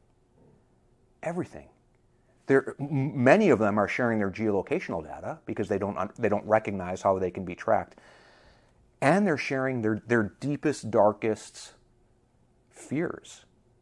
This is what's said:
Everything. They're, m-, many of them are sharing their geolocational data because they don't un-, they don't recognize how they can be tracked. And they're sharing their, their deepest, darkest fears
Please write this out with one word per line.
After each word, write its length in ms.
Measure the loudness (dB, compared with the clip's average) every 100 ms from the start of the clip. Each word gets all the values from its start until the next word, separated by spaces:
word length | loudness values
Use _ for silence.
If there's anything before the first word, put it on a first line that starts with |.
| _ _ _ _ _ _ _ _ _ _ _ _
Everything. 460 | -8 -6 -8 -12 -20 _ _ _ _ _ _ _ 2
They're, 280 | 2 2 -6
m-, 460 | -6 -4 -2 2
many 240 | 4 6 6
of 100 | 4
them 200 | 4 2
are 100 | 0
sharing 300 | 0 0 0
their 120 | -2
geolocational 720 | -2 0 0 -2 -4 -4 -8
data 360 | -8 -12 -12 -12 -10
because 220 | -6 -2
they 100 | -2
don't 180 | -2 -4
un-, 160 | -8 -4
they 100 | -2
don't 160 | -2
recognize 560 | 2 0 0 -6 -6 -2
how 180 | 0 0
they 120 | -2
can 140 | -6
be 100 | -10
tracked. 440 | -6 0 0 0 -12 -20 -20 -20 _ _ _ _ _ _ _
And 260 | 2 4 2
they're 120 | 0
sharing 420 | -2 -2 -2 0
their, 220 | 0 -2 2
their 280 | 2 2 -4
deepest, 500 | -6 -4 -4 -4 0
darkest 840 | 4 4 4 0 -2 -6 -20 -20 -20 _ _ _ _ _ _ _ _ _
fears 760 | -20 -8 -6 -6 -8 -16 -20 _ _ _ _